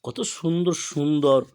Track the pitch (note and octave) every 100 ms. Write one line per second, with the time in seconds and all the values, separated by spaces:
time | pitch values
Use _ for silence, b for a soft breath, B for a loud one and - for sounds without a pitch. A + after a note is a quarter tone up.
0 | - B2 - - E3 E3+ F3 D#3+ - D3
1 | D3 D3+ C#3+ C3+ -